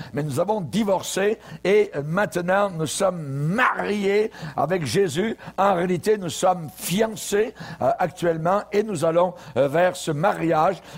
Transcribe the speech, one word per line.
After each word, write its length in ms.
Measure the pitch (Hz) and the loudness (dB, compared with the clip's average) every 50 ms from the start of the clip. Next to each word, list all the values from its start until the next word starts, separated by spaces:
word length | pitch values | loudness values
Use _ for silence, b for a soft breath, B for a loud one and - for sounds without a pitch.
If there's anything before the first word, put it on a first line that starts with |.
| B B | B B
mais 100 | B 143 | B -4
nous 160 | 151 151 123 139 | -4 -2 -2 -2
avons 220 | 175 196 220 214 | 0 0 -2 -2
divorcé 760 | 170 120 101 208 233 196 190 165 - - - 185 196 208 226 - B B 160 B B | -4 -2 -2 0 2 2 0 0 -2 -4 -2 0 0 0 0 -2 B B -10 B B
et 260 | 180 202 214 208 202 - 147 143 | 2 4 4 4 2 -2 -6 -4
maintenant, 680 | 151 165 196 208 - - 175 175 180 185 202 208 196 | -2 0 0 0 0 -2 -2 0 2 2 2 2 0
nous 160 | 175 165 156 | -2 -4 -4
sommes 340 | 131 - - 196 185 180 170 | -4 -2 0 0 0 0 -2
mariés 1120 | 151 139 135 139 143 156 190 247 247 240 - - 180 190 208 208 196 190 202 214 214 233 - B 170 147 B | -6 -6 -4 -2 -2 0 2 2 2 2 0 0 -2 -2 -2 0 0 2 2 2 2 0 -4 B -12 -8 B
avec 300 | B 139 156 185 190 156 | B -2 0 0 -2 -2
Jésus. 500 | 120 104 196 196 165 123 165 214 226 - - B B B B | 0 2 2 2 2 0 0 -2 -2 -4 -6 B B B B
En 160 | 196 202 190 | 2 2 2
réalité, 440 | 170 180 180 180 170 - 208 214 202 | 2 0 0 0 0 2 2 0 0
nous 120 | 185 160 | 0 -4
sommes 380 | - - 175 185 185 175 160 131 - | -2 0 2 2 2 0 -4 -10 -12
fiancés, 800 | - - - 165 208 226 220 214 - - - 196 202 220 - - B 156 B 165 B | -8 -6 -2 0 2 0 0 -2 -6 -6 -2 0 0 0 0 -4 B -14 B -6 B
euh, 80 | 120 131 - - | 0 2 2 2
actuellement 640 | 185 165 - - 165 170 165 160 160 175 196 208 - - | 0 -2 -2 0 0 0 0 0 2 2 0 0 0 -2
et 120 | - 202 | -2 -2
nous 220 | 214 220 196 139 156 | 0 0 -2 -2 0
allons, 300 | 165 160 170 180 180 175 B B B B | 2 4 4 4 2 0 B B B B
euh, 100 | 117 139 | 2 2
vers 300 | 139 139 165 180 180 - | 2 4 4 2 2 2
ce 160 | - - 170 | -2 -4 -4
mariage. 680 | 151 143 175 208 180 165 165 160 165 151 160 190 190 - - B B | -2 0 0 0 0 0 0 2 2 4 4 2 0 -2 -6 B B